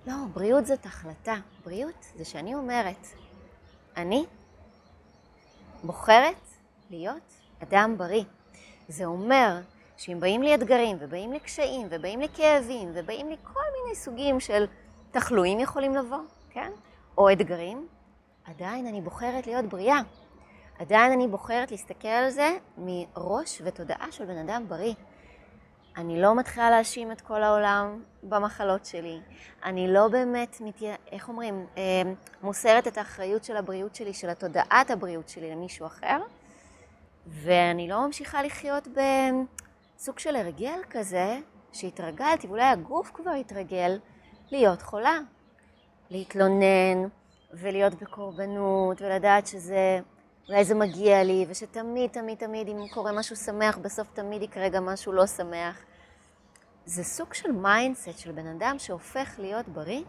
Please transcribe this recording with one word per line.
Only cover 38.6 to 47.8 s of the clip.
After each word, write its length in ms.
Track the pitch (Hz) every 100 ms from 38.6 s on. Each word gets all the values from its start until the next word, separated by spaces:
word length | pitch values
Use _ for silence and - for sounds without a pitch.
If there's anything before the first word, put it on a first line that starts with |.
| 285 285 285 262 269 269 262 262 254 - - _ _ -
בסוג 220 | - 262
של 160 | 320 269
הרגל 440 | 175 147 240 349 370
כזה, 500 | 247 196 180 185 254 302 - _
שהתרגלתי, 760 | - 185 180 165 156 285 320 185
ואולי 160 | 214
הגוף 480 | 269 220 156 320 -
כבר 180 | - 349
התרגל, 680 | 285 254 202 185 185 180 196 - - - - -
להיות 300 | 277 214 175
חולה. 380 | - 208 254 320 277 _ _ _ _ _ _ _ -
להתלונן, 960 | 185 190 196 190 196 196 190 185 185 190 - _ _ _
ולהיות 400 | 170 196 196